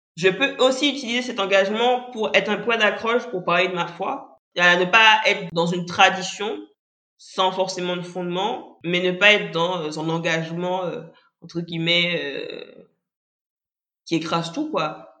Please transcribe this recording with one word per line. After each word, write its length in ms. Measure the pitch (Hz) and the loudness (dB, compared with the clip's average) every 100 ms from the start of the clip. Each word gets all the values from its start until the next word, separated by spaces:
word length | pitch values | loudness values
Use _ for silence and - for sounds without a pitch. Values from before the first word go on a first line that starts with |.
| _ 160 | _ 0
je 140 | 190 | 2
peux 260 | 185 269 - | 2 -2 2
aussi 320 | 254 269 294 | 2 4 0
utiliser 320 | - 226 240 | 0 -4 -4
cet 180 | 247 214 | -4 -4
engagement 720 | 190 196 196 220 240 247 - | 2 2 2 2 2 0 -2
pour 220 | 220 208 | -6 2
être 160 | 175 220 | 2 2
un 80 | 196 | -4
point 200 | 233 226 | 0 2
d'accroche 500 | 208 196 226 240 - | 2 0 -2 -2 -2
pour 160 | 185 | -6
parler 240 | 170 175 185 | 0 0 0
de 60 | |
ma 140 | 180 170 | -2 -6
foi. 520 | - 190 - - _ _ 170 | -6 -8 -8 -12 _ _ 2
Euh, 200 | 175 180 | 4 4
ne 80 | 180 | 4
pas 340 | 220 220 214 196 | 6 6 6 2
être 240 | 196 175 | 0 -2
dans 140 | 165 170 | -2 -2
une 200 | 180 175 | -2 -4
tradition 640 | - 190 185 - - 208 - - _ _ _ _ _ | 4 4 4 -8 -6 -6 -8 -12 _ _ _ _ _
sans 340 | - - 185 | -10 0 0
forcément 460 | 185 185 180 180 175 | 2 -2 -2 -4 -4
de 40 | |
fondement, 760 | 170 185 175 180 208 - - - 170 | -6 -8 -4 -2 -2 -4 -10 -10 -2
mais 180 | 180 | 0
ne 80 | 180 | 0
pas 220 | 180 202 | 4 4
être 200 | 208 170 | 4 2
dans, 280 | 165 170 180 | -2 -2 -2
euh, 180 | 151 156 | -6 -4
un 100 | 160 | -2
engagement, 760 | 165 170 165 160 170 180 185 175 | -2 0 -2 -4 -6 -4 -2 -4
euh, 160 | - 160 _ _ _ | -8 -14 _ _ _
entre 180 | 170 170 | -10 -10
guillemets, 600 | 170 165 165 175 175 165 | -6 -4 2 2 2 -2
euh, 600 | 143 135 - - - - - _ _ _ _ _ _ _ _ _ _ _ - | -4 -8 -10 -12 -16 -20 -20 _ _ _ _ _ _ _ _ _ _ _ -4
qui 100 | 165 | -2
écrase 380 | 160 170 165 | 0 -2 -2
tout, 180 | 285 311 | -6 -4
quoi. 460 | 185 151 - - - | -2 -4 -6 -18 -8